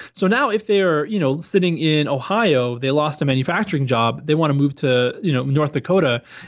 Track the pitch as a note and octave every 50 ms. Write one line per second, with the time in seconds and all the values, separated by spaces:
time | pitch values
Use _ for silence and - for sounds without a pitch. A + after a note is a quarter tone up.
0 | - - _ - G3 F#3 A3 B3+ D4 A#3 G#3 A3 G#3+ - G#3 G3 F#3+ F3+ D#3+ D3+
1 | D3+ G#3 A3 G3 D3+ C3 C3+ D#3+ E3+ - - F#3+ F3+ F3+ E3 - D#3+ D#3 D3+ D3+
2 | D3 B2+ A2+ A2+ - - G3 A3+ A#3 F#3+ D3 B2+ B2 B2 B2 A#2+ C3+ C3+ C#3 D3+
3 | D3+ D3+ D3 - D#3 C#3+ C3 C3 C3 - F3 G3 A3 - F3 C#3 C#3 B2 B2+ A2+
4 | A#2 A#2 A2+ - - D3+ D3+ D#3+ E3 D3 C#3 C#3+ C#3+ C#3 C3+ - - C3+ B2 B2
5 | B2 B2 - - A3 F3 C#3 B2 B2+ C#3 C#3 D3+ D3+ C#3 - C#3+ - - F3+ F#3+
6 | E3 C3 A#2+ C3 - - - - -